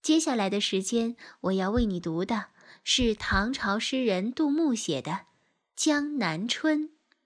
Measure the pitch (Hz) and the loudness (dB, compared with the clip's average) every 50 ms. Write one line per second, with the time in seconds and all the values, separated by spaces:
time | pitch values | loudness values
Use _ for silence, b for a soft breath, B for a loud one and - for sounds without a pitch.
0 | - - 311 330 320 320 254 226 196 190 202 208 202 - - 190 196 - 233 233 | 0 2 2 2 2 2 0 0 0 0 0 0 0 0 0 -2 0 0 0 0
1 | 226 233 240 B B B B B - 180 190 190 185 190 220 247 240 208 185 175 | 0 -2 -4 B B B B B -2 0 0 0 0 2 2 2 2 2 0 -2
2 | 170 165 160 170 190 - 233 208 196 - b b b b b b b - - - | -2 -2 -2 -2 -2 -2 -2 -4 -4 -8 b b b b b b b -2 0 2
3 | 247 226 214 - - - - 190 202 240 269 - - 202 196 226 - - 269 262 | 2 2 0 0 -2 0 2 2 2 0 -2 -2 -2 -2 -2 -2 -2 -2 -2 0
4 | 254 220 185 180 190 233 247 - 311 285 285 311 339 294 233 208 - - 151 131 | 2 2 0 0 0 -2 -2 0 0 2 2 2 2 2 0 0 -2 -2 -4 -4
5 | - 151 175 190 - _ _ _ _ _ _ _ _ _ - - - 311 294 294 | -4 -4 -6 -8 -8 _ _ _ _ _ _ _ _ _ -6 0 2 2 2 2
6 | 285 294 294 277 202 170 156 165 208 240 - - - 311 302 302 311 311 _ _ | 0 -2 -2 -2 -2 -2 -2 -2 -2 -4 -2 0 2 2 2 2 0 -4 _ _
7 | _ _ _ _ _ | _ _ _ _ _